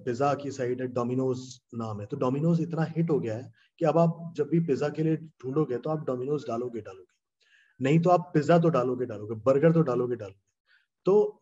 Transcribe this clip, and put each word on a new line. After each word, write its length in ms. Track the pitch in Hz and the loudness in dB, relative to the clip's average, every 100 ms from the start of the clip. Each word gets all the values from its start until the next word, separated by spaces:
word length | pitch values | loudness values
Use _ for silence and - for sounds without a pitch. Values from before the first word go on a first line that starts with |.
पिज्जा 280 | 127 117 143 | -6 0 0
की 160 | 139 143 | 0 -4
side 300 | 131 123 127 | -6 -4 -2
है, 80 | 127 | -4
Domino's 480 | 127 120 123 131 127 131 - _ | -4 -2 -2 -2 -2 -8 -20 _
नाम 260 | 117 113 107 | -10 -8 -8
है, 60 | 104 | -8
तो 100 | - | -4
Domino's 440 | 127 135 160 170 | -2 0 0 0
इतना 240 | 156 151 151 | -2 -4 -4
हिट 240 | 165 165 | -2 0
हो 80 | 139 | 0
गया 160 | 113 110 | -2 -6
है 160 | - _ _ _ | -10 _ _ _
कि 60 | |
अब 140 | 160 160 | 2 4
आप 340 | 170 - - - | 2 0 -12 -6
जब 120 | 143 | 0
भी 120 | 170 | 0
पिज्जा 280 | 165 123 147 | 0 -2 -2
के 140 | 147 | -2
लिए 140 | 160 156 | -2 -2
ढूंढोगे 640 | - _ 131 143 143 120 | -6 _ -6 -2 -2 -4
तो 120 | 147 | -4
आप 160 | 156 135 | -6 -4
Domino's 400 | 127 131 147 123 | -6 -4 -6 -4
डालोगे, 320 | 117 123 113 | -6 -6 -10
डालोगे, 320 | 98 95 90 _ _ _ _ _ _ _ | -14 -20 -20 _ _ _ _ _ _ _
नहीं 200 | 131 165 | 2 4
तो 100 | 170 | 6
आप 200 | 175 175 | 4 4
पिज्जा 240 | 156 135 175 | 0 4 6
तो 100 | 165 | 6
डालोगे, 380 | 135 127 127 120 | 2 0 -2 -6
डालोगे, 280 | 104 107 | -8 -8
burger 380 | 113 127 139 160 | -2 2 4 4
तो 100 | 165 | 4
डालोगे, 340 | 135 123 123 120 | 2 0 -2 -4
डालोगे। 260 | 101 - _ _ _ _ _ _ - | -8 -18 _ _ _ _ _ _ 2
तो 320 | 208 208 - | 4 2 -4